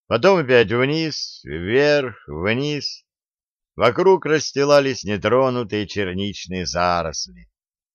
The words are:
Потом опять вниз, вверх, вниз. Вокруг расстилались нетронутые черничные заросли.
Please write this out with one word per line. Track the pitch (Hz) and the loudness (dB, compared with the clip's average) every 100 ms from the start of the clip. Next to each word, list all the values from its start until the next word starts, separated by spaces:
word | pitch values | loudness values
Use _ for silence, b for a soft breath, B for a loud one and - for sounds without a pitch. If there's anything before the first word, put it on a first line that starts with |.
| - | -4
Потом | 117 180 185 | 2 4 4
опять | 127 123 104 | 4 4 4
вниз, | 117 135 156 160 - - - | 2 0 0 -4 -6 -12 -14
вверх, | 64 78 90 127 147 147 131 - - | -12 -8 -2 2 2 2 -2 -10 -14
вниз. | 76 95 120 147 147 - - _ _ _ _ _ _ _ | -6 -2 -2 -2 -6 -8 -12 _ _ _ _ _ _ _
Вокруг | - 110 120 185 185 147 | 0 0 2 4 4 2
расстилались | 151 - 139 143 147 135 120 | -2 -2 -2 4 4 4 -4
нетронутые | 98 101 107 123 131 123 104 104 101 | -6 -4 0 2 2 -2 -4 -6 -6
черничные | 101 95 92 101 - 85 92 85 | -6 -6 -4 -8 -8 -10 -8 -6
заросли. | 87 90 87 80 78 - - - _ _ _ _ | -2 0 0 -4 -8 -12 -16 -20 _ _ _ _